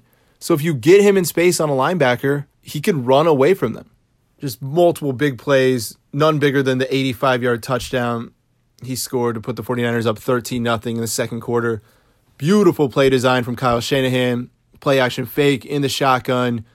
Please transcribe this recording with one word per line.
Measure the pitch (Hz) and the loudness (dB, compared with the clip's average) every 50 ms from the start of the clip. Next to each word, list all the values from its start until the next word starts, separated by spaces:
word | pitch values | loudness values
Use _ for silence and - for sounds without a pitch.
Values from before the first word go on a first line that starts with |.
| _ _ _ _ _ _ _ | _ _ _ _ _ _ _
So | _ - - 170 | _ -2 -2 0
if | 143 | 0
you | 147 170 151 | 0 -2 -2
get | 120 107 160 190 202 | 0 4 6 6 8
him | 202 208 196 | 6 6 4
in | 190 175 | 2 0
space | 147 - 170 175 180 170 - | -2 -2 2 2 2 2 2
on | 160 | 0
a | 151 139 | 0 0
linebacker, | 131 131 160 185 170 139 123 123 - - 135 143 143 143 _ _ _ | 0 0 0 0 2 2 2 0 0 0 -2 -2 -2 -4 _ _ _
he | _ - - 151 | _ -12 -10 -4
can | - 220 180 135 120 | -2 -2 -2 -2 2
run | 123 135 143 160 | 4 4 4 4
away | 170 151 127 135 170 196 | 4 4 4 4 4 4
from | - 135 113 - | 2 0 -6 -6
them. | - - _ _ _ _ _ _ _ _ _ _ - | -10 -16 _ _ _ _ _ _ _ _ _ _ -10
Just | 147 135 - - | -10 -10 -10 -8
multiple | 143 135 151 175 175 170 160 - 156 139 | -10 -4 0 2 2 2 2 0 -4 -6
big | 127 117 147 143 127 | -4 -2 -2 -4 -4
plays, | 110 - 147 139 135 131 131 131 120 110 - - _ _ - - | -4 -2 2 2 4 4 2 0 -2 -4 -10 -14 _ _ -10 -2
none | 143 151 160 156 143 | 0 2 2 2 2
bigger | 147 143 131 143 131 | 0 2 2 2 0
than | 131 131 | 0 0
the | 127 135 - 135 | -2 -2 -2 -2
eighty-five | 135 135 135 113 - 143 135 127 120 123 | -2 -2 -2 -4 -2 0 0 0 0 0
yard | 123 120 110 | -2 -2 -2
touchdown | - - 131 120 - - 131 127 120 120 120 117 117 - _ _ _ _ _ _ _ _ _ - | -4 -6 -6 -6 -4 -6 -4 -4 -4 -4 -4 -6 -8 -12 _ _ _ _ _ _ _ _ _ -18
he | 123 127 127 | -12 -10 -8
scored | 117 - - 131 123 120 120 113 | -8 -8 -6 -4 -2 -2 -2 -4
to | 113 | -6
put | 110 131 113 | -8 -10 -10
the | - 110 | -10 -8
forty-niners | - 123 120 120 117 117 117 110 | -6 -4 -2 -2 -2 -2 -2 -2
up | 117 107 | -2 -4
thirteen | - - 135 123 120 117 - 127 120 117 | -4 -2 -2 -2 -2 -2 -6 -6 -4 -2
nothing | 120 117 110 - 120 113 | -2 -2 -2 -4 -6 -6
in | 117 | -6
the | 117 | -6
second | 110 - - 117 113 123 117 | -6 -4 -6 -6 -6 -6 -10
quarter. | - 123 120 120 117 117 113 104 _ _ _ _ _ _ _ _ _ _ _ | -6 -2 -2 -2 0 -2 -4 -6 _ _ _ _ _ _ _ _ _ _ _
Beautiful | - 139 165 208 214 196 175 - - 147 | -4 0 2 4 6 6 4 4 4 0
play | 123 - 147 135 135 | 0 2 2 4 4
design | 131 127 120 127 127 127 117 | 4 4 2 2 2 2 0
from | 127 120 | -4 -6
Kyle | - 139 123 120 120 | -2 0 0 0 0
Shanahan. | 113 - 143 135 131 127 127 127 127 123 120 123 123 - _ _ _ _ _ _ | 0 0 0 0 0 0 0 0 0 0 -2 -4 -6 -10 _ _ _ _ _ _
Play | - 147 135 | 0 0 2
action | 135 127 120 - 131 123 | 2 2 0 -2 -6 -8
fake | 110 - 147 143 143 139 110 - | -6 -2 0 2 2 2 0 -4
in | - 147 143 | -6 -4 -2
the | 139 127 | -2 -2
shotgun. | - - 143 135 127 123 - 135 127 123 123 123 120 110 - _ | -2 0 0 0 0 0 0 -2 0 0 0 -2 -2 -6 -8 _